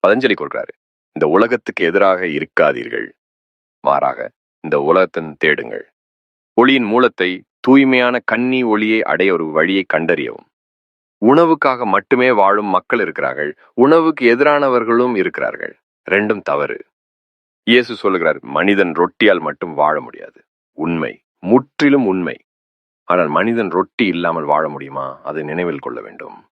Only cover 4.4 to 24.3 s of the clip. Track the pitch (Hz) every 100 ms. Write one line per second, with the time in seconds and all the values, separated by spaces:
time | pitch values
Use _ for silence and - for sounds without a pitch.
4.4 | _ _ 80 73 71 87 92 - 80 71
5.4 | 80 71 58 50 - _ _ _ _ _
6.4 | _ - 127 135 110 113 123 - 90 90
7.4 | _ _ - 139 135 127 123 123 - 113
8.4 | 127 131 120 107 107 110 - 80 95 87
9.4 | 80 78 82 98 92 80 82 87 58 -
10.4 | _ _ _ _ _ _ _ _ 107 147
11.4 | 170 160 143 123 117 98 - 123 127 113
12.4 | 98 104 104 92 _ 120 87 78 69 65
13.4 | 76 - _ - 135 165 160 156 117 120
14.4 | 143 147 143 123 113 117 123 113 90 76
15.4 | 62 - 50 - _ _ - 98 104 104
16.4 | - 71 71 - - _ _ _ _ _
17.4 | _ _ - 120 120 113 101 92 80 76
18.4 | 64 71 92 98 90 80 87 _ 107 90
19.4 | 78 73 87 73 76 76 60 - - _
20.4 | _ _ _ - - 82 67 - _ _
21.4 | 87 120 139 _ 147 139 113 92 82 -
22.4 | _ _ _ _ _ _ - 90 80 76
23.4 | 104 117 101 87 95 - 107 85 87